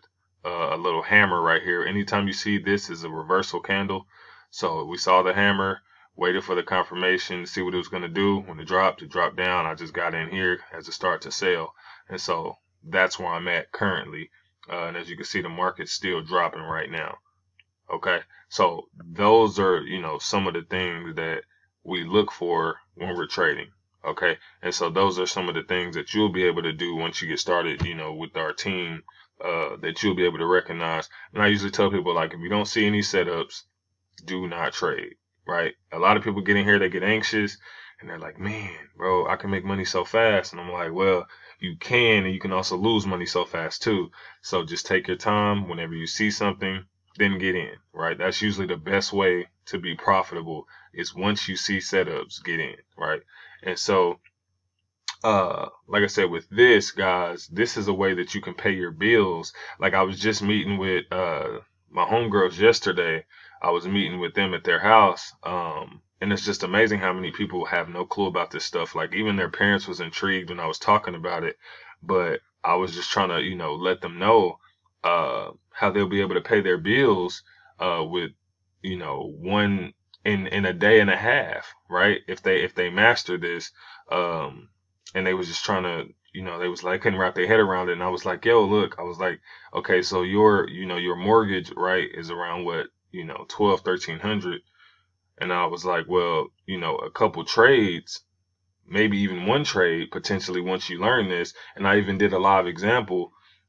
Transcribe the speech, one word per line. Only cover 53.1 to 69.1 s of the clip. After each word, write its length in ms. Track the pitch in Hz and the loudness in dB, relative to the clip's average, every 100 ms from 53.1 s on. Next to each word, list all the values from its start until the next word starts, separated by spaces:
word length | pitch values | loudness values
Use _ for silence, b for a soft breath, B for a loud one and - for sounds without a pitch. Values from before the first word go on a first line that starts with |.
| 76 - B B B | -4 -8 B B B
And 160 | 92 87 | -8 -4
so, 400 | - 98 87 87 _ _ _ _ _ _ _ _ - - | 2 4 4 0 _ _ _ _ _ _ _ _ -16 -4
uh, 460 | 113 104 90 - - - - | 2 2 2 -2 -6 -12 -4
like 160 | 104 | 0
I 40 | 98 | 2
said, 240 | - 92 | 2 0
with 180 | 85 - | 0 -4
this, 440 | 101 123 110 - | 6 8 8 4
guys, 560 | - 95 90 87 87 - | 0 0 2 -2 -6 -8
this 280 | 85 117 117 | -2 -2 0
is 120 | 101 | -2
a 40 | |
way 220 | 95 98 | 0 0
that 200 | 90 90 | 0 -4
you 60 | 104 | -6
can 140 | 95 | -8
pay 160 | 87 107 | -4 -2
your 220 | 95 87 | -2 -4
bills. 600 | 80 104 117 95 85 85 B B B | -2 4 4 4 0 -8 B B B
Like, 140 | 95 | 0
I 120 | 95 | 2
was 140 | 95 98 | 2 0
just 240 | 107 104 | -2 0
meeting 360 | 101 107 92 98 | 0 0 0 -2
with, 260 | 95 90 - | 0 -2 -2
uh, 480 | 92 90 76 76 - - _ _ | -2 -2 -2 -4 -8 -14 _ _
my 160 | - 90 | -4 0
homegirls 520 | 110 117 101 92 85 | 0 2 2 2 6
yesterday. 680 | 107 113 101 87 85 80 - B B B | 6 6 2 0 0 -2 -6 B B B
I 100 | 85 | 0
was 140 | 87 87 | 0 0
meeting 320 | 101 82 90 | -2 -2 -4
with 140 | 85 | -4
them 220 | 101 98 | 0 0
at 100 | 87 | -2
their 160 | 90 82 | 0 2
house, 540 | 101 110 98 85 - - | 8 8 8 4 -6 -12
um, 580 | - 90 85 78 - - _ _ | -6 -4 -4 -6 -10 -16 _ _
and 100 | 98 | -4
it's 120 | 98 | -2
just 180 | 104 101 | -2 -4
amazing 360 | 90 98 110 104 | 0 2 2 2
how 140 | 92 | 0
many 160 | 92 87 | -2 -6
people 340 | - 104 90 | -6 -6 -4
have 240 | 85 87 82 | -2 -2 -4
no 160 | 87 | -6
clue 220 | 90 - 98 | -6 -2 -2
about 240 | 87 85 | 0 -4
this 140 | 80 | -6
stuff. 300 | - 87 80 | -6 -4 -4
Like, 200 | 82 80 | -4 -4